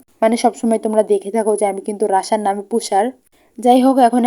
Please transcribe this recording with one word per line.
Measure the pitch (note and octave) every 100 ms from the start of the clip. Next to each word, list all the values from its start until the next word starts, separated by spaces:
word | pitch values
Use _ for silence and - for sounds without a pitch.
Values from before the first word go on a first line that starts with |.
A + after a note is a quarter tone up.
| _ -
মানে | A3 A#3
সবসময় | A#3+ - A#3 A3 A3
তোমরা | G#3+ G#3
দেখে | G3+ G3 A3
থাকো | G#3+ G#3
যে | G3+
আমি | G3 F#3+
কিন্তু | G3+ G#3 F#3+
রাশার | - A3 G3+
নামে | G3+ G3+
পুষার। | A#3 - G3 A#3 - _ _ _ -
যাই | A#3+ B3+ B3+
হোক, | C4 A#3+
এখন | A#3+